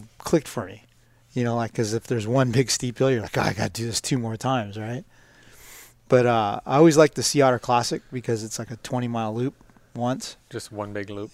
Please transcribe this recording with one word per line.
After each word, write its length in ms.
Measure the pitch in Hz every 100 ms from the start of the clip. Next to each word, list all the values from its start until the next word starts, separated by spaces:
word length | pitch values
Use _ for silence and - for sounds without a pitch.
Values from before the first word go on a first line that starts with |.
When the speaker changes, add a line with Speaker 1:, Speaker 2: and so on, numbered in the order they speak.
| 110 -
Speaker 1:
clicked 300 | - 165 -
for 180 | 123 95
me. 200 | 104 - _ _ _ _
You 100 | 131
know, 120 | 120 117
like, 160 | 113
'cause 200 | - 107
if 140 | 113 -
there's 180 | 120 107
one 260 | 131 127
big 200 | 117 120
steep 260 | - 123 113
hill, 140 | 131
you're 100 | 123
like, 160 | 98 117
"Oh, 40 |
I 120 | 104
gotta 160 | 101 107
do 160 | 101 113
this 160 | 101
two 160 | - 135
more 200 | 113 110
times," 400 | 127 127 104 104
right? 240 | 110 127 - _ _ _ - - - - - _ -
But, 180 | 127 120
uh, 360 | 117 104 110 -
I 120 | 135
always 200 | 165 147
liked 160 | 151 -
the 60 |
Sea 200 | 120 143
Otter 160 | 131 123
Classic 420 | - 120 120 156 -
because 320 | 127 117 113
it's, 140 | 110 -
like, 140 | 113
a 60 | 120
twenty 300 | - 123 120
mile 280 | 117 110 113
loop 180 | 131 - - _ _
once. 440 | 117 120 131 - - _
Speaker 2:
Just 220 | 113 -
one 220 | 104 101
big 180 | 104 98
loop. 180 | 101 107